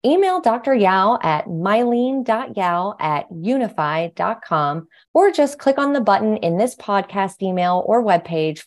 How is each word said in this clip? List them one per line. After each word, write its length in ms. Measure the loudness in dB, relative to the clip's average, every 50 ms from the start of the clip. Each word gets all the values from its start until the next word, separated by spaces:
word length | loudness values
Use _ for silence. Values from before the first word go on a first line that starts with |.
| 2
Email 320 | 2 2 4 2 2 0 0
Doctor 360 | 0 0 0 0 0 0 2
Yao 440 | 4 4 4 4 4 4 2 2 2
at 240 | 0 0 0 0 -2
mylene 800 | -6 -6 -4 0 0 2 2 2 2 0 0 0 0 -2 -4 -2
dot 320 | -2 -2 -2 -4 -8 -6 -4
yao 360 | -2 0 0 0 -2 -4 -4 -4
at 240 | -4 -2 -2 -4 -4 -8
unify 760 | -12 -6 -4 -2 0 0 -2 -4 -2 -4 -2 -2 -2 -2 -4 -6
dot 360 | _ -4 -4 -4 -4 -6 -6
com, 420 | -2 -2 0 0 0 -2 -6 -10 _ _ _ _ _ _
or 180 | 4 4 4
just 260 | 4 2 0 0 -2 -2
click 200 | -2 0 0 0
on 160 | 0 0 0
the 60 | 0
button 340 | 2 2 2 2 2 -2 -2
in 220 | 0 -2 -2 0 0
this 180 | 0 -2 -2
podcast 640 | _ -6 -2 -2 -2 -2 -2 -4 -4 -4 -4 -4 _
email 420 | -6 -4 -2 0 0 0 0 0 0
or 180 | 2 0 2 2
webpage 580 | 2 2 2 0 -2 -4 -2 -2 -2 -4 -6 -14